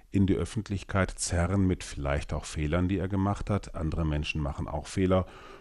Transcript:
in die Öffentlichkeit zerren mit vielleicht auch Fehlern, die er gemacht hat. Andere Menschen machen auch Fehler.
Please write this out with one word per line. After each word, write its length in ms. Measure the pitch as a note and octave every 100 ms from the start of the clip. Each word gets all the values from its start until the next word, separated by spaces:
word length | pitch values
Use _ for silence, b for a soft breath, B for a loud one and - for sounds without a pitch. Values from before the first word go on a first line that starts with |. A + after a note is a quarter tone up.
| -
in 160 | G2+ F#2+
die 80 | E2+
Öffentlichkeit 760 | F2 A2 - G2 - G2 F#2
zerren 540 | - - F2 F2 G2 F#2
mit 200 | E2+ -
vielleicht 480 | - C#2 D2 -
auch 100 | D#2
Fehlern, 460 | - - D2+ F2 F2+
die 80 | F#2+
er 100 | F#2
gemacht 420 | G2 G2+ G2+ -
hat. 240 | G2+ -
Andere 300 | - D#2+ D#2+
Menschen 380 | D#2 D2+ D2+ D#2
machen 260 | D2 D2+ D2
auch 200 | D#2 -
Fehler. 380 | G2 F#2 F#2 F2+ B B B